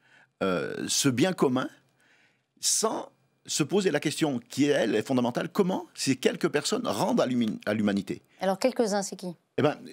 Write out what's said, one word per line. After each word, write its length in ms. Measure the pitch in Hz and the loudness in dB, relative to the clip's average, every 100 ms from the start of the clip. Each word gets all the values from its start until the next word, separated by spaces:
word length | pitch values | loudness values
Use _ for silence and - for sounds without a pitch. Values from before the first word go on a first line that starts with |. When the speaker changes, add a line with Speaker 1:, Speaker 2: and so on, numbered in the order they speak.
| _ - _ - | _ -20 _ -4
Speaker 1:
euh, 440 | 98 87 65 - - | 0 0 -2 -4 -2
ce 220 | - 143 | 0 2
bien 240 | 120 180 | 2 2
commun 360 | 185 151 127 302 - _ _ _ _ _ _ _ _ | 2 0 0 -4 -10 _ _ _ _ _ _ _ _
sans 500 | - - 220 269 - - _ _ - | -2 0 0 -2 -8 -16 _ _ -6
se 180 | - | -2
poser 280 | 143 185 185 | 0 2 2
la 80 | 147 | 2
question 400 | 165 - 156 123 - | 0 0 0 -2 -4
qui, 160 | - 143 | 0 2
elle, 300 | 143 175 107 | 4 2 0
est 60 | - | 2
fondamentale, 440 | 127 120 131 170 | 0 0 -2 -2
comment 380 | - 180 190 349 | 0 0 0 -6
ces 220 | - - 131 | -4 -2 0
quelques 320 | 220 - 170 | 0 0 0
personnes 360 | 147 - - - | 0 -2 -2 -2
rendent 340 | 101 185 240 | -2 0 2
à 40 | 131 | 2
l'humi-, 340 | 127 113 - - | 0 -2 -2 -2
à 80 | |
l'humanité ? 480 | 107 104 98 92 - - - | 0 0 0 -2 -8 -12 -6
Speaker 2:
Alors, 200 | 185 190 | -4 0
quelques-uns, 420 | 254 247 226 202 | 0 2 0 -2
c'est 140 | 196 190 | -4 -8
qui ? 200 | 185 165 _ - | -12 -12 _ 0
Speaker 1:
Eh 40 | |
ben, 140 | 139 131 - | 0 0 -6